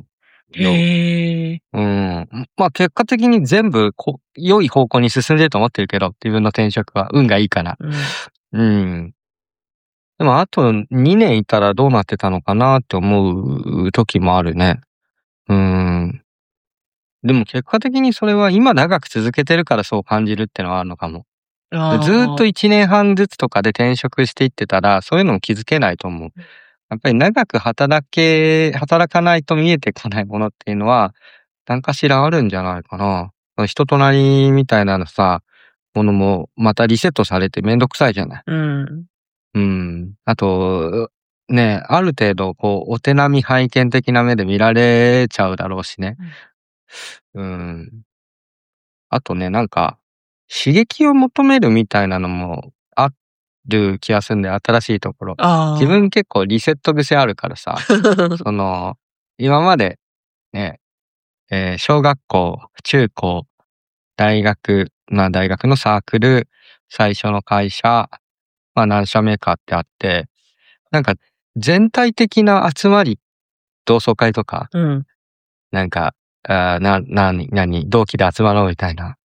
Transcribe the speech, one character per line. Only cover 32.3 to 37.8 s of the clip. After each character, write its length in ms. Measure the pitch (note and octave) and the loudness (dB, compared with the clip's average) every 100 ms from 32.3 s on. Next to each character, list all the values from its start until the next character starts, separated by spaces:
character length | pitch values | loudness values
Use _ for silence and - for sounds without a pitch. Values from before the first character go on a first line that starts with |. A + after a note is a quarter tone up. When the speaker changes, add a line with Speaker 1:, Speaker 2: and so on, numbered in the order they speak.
| E3 | 0
Speaker 1:
ん 80 | A2 | 0
じ 80 | F#2 | -2
ゃ 60 | |
な 160 | F#2 F2+ | -6 -8
い 40 | |
か 140 | - F#2 | -10 -4
な。 340 | G2+ F#2 F2+ - _ - G#2 | -2 -2 -6 -14 _ -6 -4
人 200 | - C#3+ | -2 0
と 120 | C#3+ | 2
な 140 | C#3 | 4
り 400 | C#3 C3+ C3+ C3+ | 4 4 4 4
み 140 | C3+ C3 | 2 2
た 160 | G#2+ | 2
い 40 | G2+ | 2
な 120 | F#2+ | -2
の 80 | E2 | -2
さ、 360 | - F#2+ E2+ - _ _ _ _ | 0 0 0 -6 _ _ _ _
も 100 | G#2+ | 0
の 100 | G#2 | 2
も 360 | G2+ G2 F#2 - - | 2 2 0 -4 -2
ま 180 | A#2 | 0
た 140 | G#2 A#2 | 2 2
リ 100 | A2+ | 2
セ 120 | F#3 | 2
ッ 20 | |
ト 120 | C#3 G#2 | 0 -2
さ 140 | F#2 | -2
れ 100 | F#2+ | -2
て 120 | - | -2
め 140 | G2+ | 0
ん 40 | |
ど 80 | A#2+ | 0